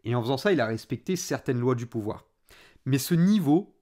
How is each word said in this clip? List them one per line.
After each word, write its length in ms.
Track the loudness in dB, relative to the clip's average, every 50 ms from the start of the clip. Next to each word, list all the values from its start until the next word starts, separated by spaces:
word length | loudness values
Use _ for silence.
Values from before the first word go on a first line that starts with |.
et 120 | _ -2 -4
en 80 | -2
faisant 160 | -2 -2 -4 -2
ça, 140 | 0 0
il 100 | 2 2
a 40 | 0
respecté 480 | -2 -4 -6 -6 _ -8 -8 _ -4 -4
certaines 460 | -4 -4 -6 -6 -4 -4 -4 -2 0
lois 140 | 0 0 0
du 100 | 0 -4
pouvoir. 400 | -6 -8 -6 -6 -6 -8 -10 _ _ _ _ _ _ -20 -20 -20 -20 _ _ _
Mais 120 | -2 -2 -2
ce 160 | 0 0 2
niveau 600 | 4 4 4 4 4 4 4 4 4 2 -2 _ _